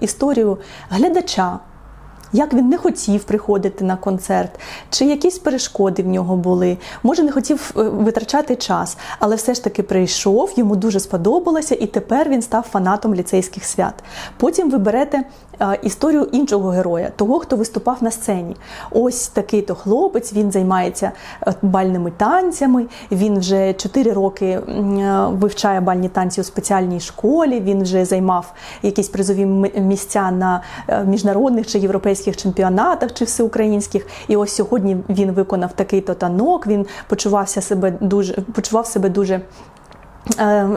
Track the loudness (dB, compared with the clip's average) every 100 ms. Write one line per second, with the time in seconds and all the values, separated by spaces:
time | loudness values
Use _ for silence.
0 | -6 0 0 2 2 0 -6 -18 -4 2
1 | 2 2 0 -2 -2 -4 -12 -20 -20 -20
2 | -20 -20 -2 0 2 4 4 2 0 0
3 | 0 0 0 -2 0 0 0 -2 -2 -2
4 | -2 -4 0 -2 -2 -8 -16 -16 -6 0
5 | 2 2 0 0 -2 -2 -2 0 0 0
6 | 0 0 0 0 2 2 2 -2 -8 -2
7 | 0 2 2 2 0 -2 -2 -2 0 2
8 | 0 0 0 0 0 -2 0 -2 -2 -8
9 | -12 -2 0 2 0 -2 -2 -2 0 2
10 | 2 0 2 2 2 2 2 2 2 0
11 | -2 0 2 2 2 0 0 -2 0 -2
12 | 0 0 2 0 0 -2 -2 0 0 0
13 | 0 -2 0 0 0 -6 -6 -2 -4 -4
14 | -16 -16 -14 -2 0 2 2 2 2 2
15 | 0 -2 -4 -12 -12 -4 -2 -2 -2 -2
16 | 2 2 2 0 2 0 2 0 0 0
17 | -2 -2 0 0 0 -2 -2 -2 -2 0
18 | -2 -2 -4 -4 -4 -12 -16 -16 -4 0
19 | 0 0 -4 -4 0 0 -2 -4 0 2
20 | 2 0 -2 -2 0 2 2 0 0 -2
21 | -6 -6 -16 -6 -4 0 2 2 2 0
22 | -2 0 2 2 2 0 2 2 0 -8
23 | -4 0 2 2 2 2 2 0 -2 2
24 | 2 2 0 0 -2 -2 -4 -2 0 0
25 | 2 2 0 0 0 0 0 2 2 0
26 | 0 0 -2 -2 -4 -4 0 0 0 -4
27 | -8 -2 2 4 2 2 0 0 2 2
28 | 2 2 2 0 -2 -14 -18 -6 -2 0
29 | 0 0 0 2 2 2 2 2 2 0
30 | 0 -2 0 0 0 0 -4 -10 -2 0
31 | 2 2 2 2 2 2 0 0 2 0
32 | 0 0 -2 -2 -2 0 2 2 2 0
33 | -2 -2 -2 0 0 2 0 0 -2 -4
34 | -6 -8 0 0 2 -2 0 0 2 0
35 | -2 0 2 2 0 0 -2 -2 0 0
36 | 0 -2 0 2 2 2 0 -2 -2 -8
37 | -6 -2 0 0 0 -4 -2 0 0 0
38 | 0 0 0 -4 -6 -4 -2 -2 0 0
39 | 0 2 0 -2 -6 -18 -20 -20 -20 -20
40 | -20 -8 -4 0 2 4 2